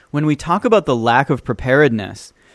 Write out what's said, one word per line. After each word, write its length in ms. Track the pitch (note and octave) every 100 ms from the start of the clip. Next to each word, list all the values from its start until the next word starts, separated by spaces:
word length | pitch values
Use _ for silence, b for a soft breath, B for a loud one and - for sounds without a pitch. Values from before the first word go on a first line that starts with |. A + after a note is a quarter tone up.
| b
When 160 | D3 D3+
we 100 | D3
talk 280 | - F3+
about 220 | A#3+ G#3+ D#3
the 100 | B2
lack 340 | A2+ A#2+ C#3
of 140 | C3+
preparedness 880 | - A#2+ C3 C3+ D3 A2+ G2 G2 - _ b